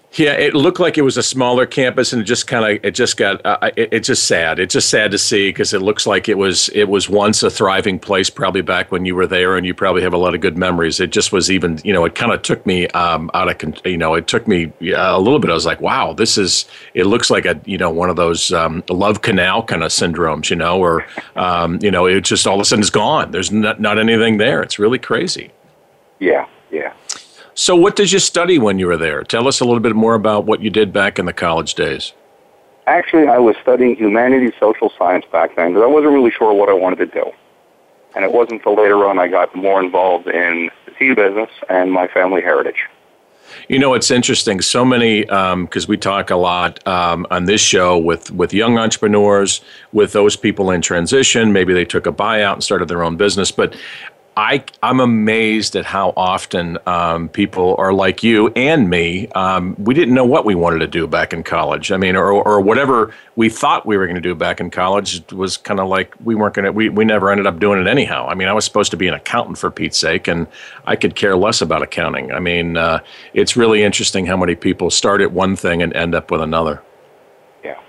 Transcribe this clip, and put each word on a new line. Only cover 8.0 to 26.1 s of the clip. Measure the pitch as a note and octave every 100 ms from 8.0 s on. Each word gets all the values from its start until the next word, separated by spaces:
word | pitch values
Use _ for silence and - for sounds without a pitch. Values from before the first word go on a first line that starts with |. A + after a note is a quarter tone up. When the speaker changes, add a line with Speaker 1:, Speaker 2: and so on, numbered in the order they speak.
| - F#2+ F#2+
Speaker 1:
probably | - F#2+ F#2+
back | F2 F2+ F#2
when | F#2 F#2
you | F2+
were | F2+
there, | F#2 F2+ F#2
and | F2+
you |
probably | F2 G2 F2+
have | F2+
a | F2
lot | F2+ E2+
of |
good | F#2 E2+
memories. | F2+ F2 E2 D2+
It | F2
just | G#2 -
was | F#2+ E2+
even, | F#2+ F2 D#2+
you | G#2
know, | F#2 E2+
it |
kinda | - A#2+ F2+
took | - -
me, | G2+ F2+ F2
um, | F2 F2 E2 E2
out | F2+ F2+
of | F2
con-, | D#2 - F#2
you | F2
know, | D#2+
it | E2 E2
took | A#2 A2+
me, | F2+ D#2+ - E2+
uh, | D#2 F#2 F2+
a |
little | G2+ D3
bit. | F2
I | E2
was | D#2+
like, | D#2+
"Wow, | - C3 E2+
this | D#2+ A2+ A2
is," | F2+ - - - -
it | - F#2
looks | A#2 -
like | G#2 F2+
a, | E2 -
you | F#2+
know, | F2+
one | E2 F2+
of | F2
those, | E2+ E2 -
um, | F2 E2 E2 -
Love | F2+ G2+ G2+
Canal | - F#2+ F2+ G#2
kinda | G#2+ F#2 D#2+
syndromes, | - F#2 E2 D#2+ D2+ D2+
you | F2+
know, | E2 F#2
where, | F2 E2 - - - -
um, | F2+ F2 E2+ F2
you | G#2
know, | F2+ F#2
it | F#2+
just | F#2 G#2 A2
all |
of | G2
a | G#2
sudden | A#2+
is | F#2+
gone. | G#2+ A2+ D3+ -
There's | F#2 F#2
not, | G#2+ G#2+ A2
not | G#2+ G#2+
anything | A2 A2+ A2+ G#2+
there. | A2+ D#3
It's | - -
really | G#2 C3
crazy. | - A#2+ F3+ - - _ _ _ _ _ _